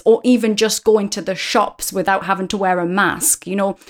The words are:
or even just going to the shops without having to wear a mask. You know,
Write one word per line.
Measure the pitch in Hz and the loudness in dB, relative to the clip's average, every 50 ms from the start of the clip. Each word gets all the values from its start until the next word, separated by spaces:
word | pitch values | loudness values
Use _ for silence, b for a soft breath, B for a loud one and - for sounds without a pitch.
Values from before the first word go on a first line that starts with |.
| - | 4
or | 220 226 220 - | 4 4 4 4
even | 247 247 233 226 220 214 | 4 4 4 2 0 0
just | 208 220 214 214 - | 0 0 0 0 0
going | - 220 214 214 202 196 | 2 2 2 2 2 -2
to | - 208 | -6 -6
the | 170 190 185 | -6 -6 -6
shops | - - - - 233 208 - - - - - | -6 -4 -2 0 0 0 0 -4 -10 -10 -6
without | 185 190 180 196 190 190 175 | -4 -2 0 0 0 0 0
having | 185 190 180 190 180 | -2 -2 -2 -2 -4
to | - | -4
wear | 190 202 185 185 180 | -2 0 0 0 0
a | 175 | -2
mask. | 170 180 202 196 170 - - - - - - - | -2 0 0 0 0 -2 -2 -2 -2 -2 -4 -4
You | 175 190 | -6 -4
know, | 202 196 196 190 B B | -2 -2 -2 -4 B B